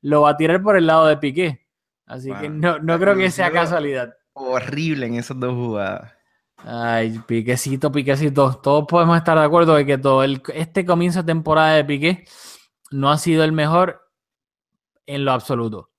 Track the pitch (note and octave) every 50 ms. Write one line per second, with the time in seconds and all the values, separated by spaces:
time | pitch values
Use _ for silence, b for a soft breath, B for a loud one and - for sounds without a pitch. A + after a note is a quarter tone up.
0 | - C#3+ D3 D3+ D3+ D3 C#3+ D3 D#3+ D#3+ E3+ F#3 F#3+ G#3 G#3 F#3+ E3+ D#3+ D#3+ D#3+
1 | D#3+ D#3 D3+ D3 D3 C#3+ C3+ D#3 F#3 E3 C#3 - _ _ _ _ _ _ _ _
2 | _ _ - B2+ B2+ C3+ - - D3+ D3 D3+ D3+ D3+ F3 E3 D3+ D#3 D#3+ E3+ E3
3 | F#3 G3 G3+ F#3+ F#3+ F#3 E3+ - F#3 F3 D#3+ F3 E3+ E3 F3 E3 D3 D3 C#3 C3
4 | B2 A#2+ - _ _ _ _ - C3+ B2+ B2+ B2+ B2 - C3+ D3 D#3+ E3 D#3 C#3
5 | B2+ A#2 A#2+ A#2 A#2 - C#3 B2+ B2+ B2 B2+ B2 B2 A#2+ A2 G#2 G2+ F#2+ G2 G2
6 | - A2+ _ _ _ _ _ _ _ _ _ _ - A#2+ A#2 A#2 A#2 A#2 A#2 A2+
7 | A2+ A2+ A2+ A2+ A2+ - A#2 A#2 A2 A#2+ B2 B2 - C#3 C3+ C3 - D3+ C3+ D3
8 | C3+ C3+ C#3 C3+ D#3 D3+ C#3 C#3+ C#3 C3 B2+ - - C#3 C#3+ D3+ D3+ D3 E3+ F3
9 | E3+ E3 E3+ E3+ E3 - E3 D#3 D3+ D3+ D#3 F3 E3+ D#3+ D#3+ D3 C#3+ C3+ C#3+ C3
10 | C3 C#3 C3+ C3+ C3+ C#3 C#3 C3 - - C3+ D#3 D#3+ D#3+ - G3+ F#3 F3+ F3+ E3+
11 | F3 F3+ E3+ F#3+ F3 E3 E3 E3 D#3 D#3 D#3 D#3 D#3 D#3 D#3 D#3 C#3+ C#3+ D3 C#3
12 | D3 E3 F#3 F3+ B B B B B B B B B B _ _ _ _ - C#3
13 | C#3 C#3 D3 D3+ - F3 D#3+ D#3+ D#3 D#3 D#3+ D#3+ D3+ D3+ D#3+ F3 F#3 F3+ - -
14 | _ _ _ _ _ _ _ _ _ _ _ _ _ _ _ _ _ _ _ _
15 | _ - C#3+ C#3+ C#3 C#3 C3 B2 - - C#3+ A#2+ A#2 A2+ G#2+ G2 D#2+ _ _